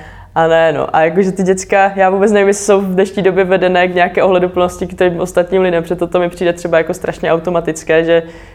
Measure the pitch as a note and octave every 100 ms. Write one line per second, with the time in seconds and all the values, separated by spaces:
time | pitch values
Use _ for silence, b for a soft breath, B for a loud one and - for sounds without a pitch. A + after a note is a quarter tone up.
0 | B B B - D#3+ E3 E3 C#3+ C3+ -
1 | D#3+ E3+ F#3+ F#3 F#3 F#3+ - G3+ G3 F#3+
2 | F#3+ G3 G3+ G#3 G3 G3 - G3 G3 F#3
3 | G3 G#3 F#3+ F#3 F#3 F#3 F3+ F3+ F3+ F3+
4 | F3 F3+ F#3+ F3+ F3+ F3+ F3 F3+ F3+ F#3
5 | F3+ E3+ F3 - F3 F#3+ F#3 E3+ E3 F3
6 | E3+ F3+ F3 F3 F3 E3+ F3 E3 D#3+ -
7 | - D#3+ E3 E3 E3 E3+ D#3+ D#3+ - D#3+
8 | E3 E3 E3 B B